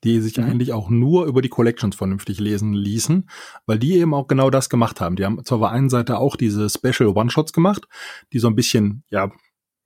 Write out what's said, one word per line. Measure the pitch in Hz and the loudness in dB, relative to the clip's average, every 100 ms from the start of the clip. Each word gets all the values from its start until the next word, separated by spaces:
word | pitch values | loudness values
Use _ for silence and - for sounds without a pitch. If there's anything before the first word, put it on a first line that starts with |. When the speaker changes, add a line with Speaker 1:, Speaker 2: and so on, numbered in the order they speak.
Speaker 1:
die | 113 113 | 0 2
sich | 110 107 | 0 -2
Speaker 2:
Mhm. | |
Speaker 1:
eigentlich | 117 120 127 | 0 0 -2
auch | 113 95 | -4 0
nur | 117 127 180 160 | 2 4 2 2
über | 127 | 0
die | 127 | 0
Collections | - 117 117 107 - | 2 0 2 -4 -2
vernünftig | 98 98 - 95 | -4 -4 -6 -6
lesen | 104 104 107 | -2 -2 -2
ließen, | 101 101 110 - 170 185 - - - - | -2 -2 -4 0 0 -2 -12 -20 -16 -4
weil | 110 | 0
die | 127 185 | 2 2
eben | 170 | 2
auch | 143 135 | 0 0
genau | 135 135 | 2 4
das | 135 131 | 2 0
gemacht | 120 113 - | 0 0 -2
haben. | 87 90 | -4 -2
Die | 98 | -2
haben | 113 | -4
zwar | - 120 | -4 -2
auf | |
der | 107 | 0
einen | 120 135 | 0 0
Seite | 123 120 120 | 0 -2 -2
auch | 135 - | -2 0
diese | 117 104 104 | -2 0 -2
Special | - 127 127 117 | -2 -2 2 2
One-Shots | 98 117 139 156 | 2 0 0 -2
gemacht, | - 175 202 - - - - _ | 2 2 0 -6 -20 -18 -20 _
die | 127 | 0
so | 117 | 2
ein | 110 | 2
bisschen, | 113 120 104 107 - | 2 2 0 -2 -6
ja, | 104 98 - _ _ _ _ | -4 -4 -8 _ _ _ _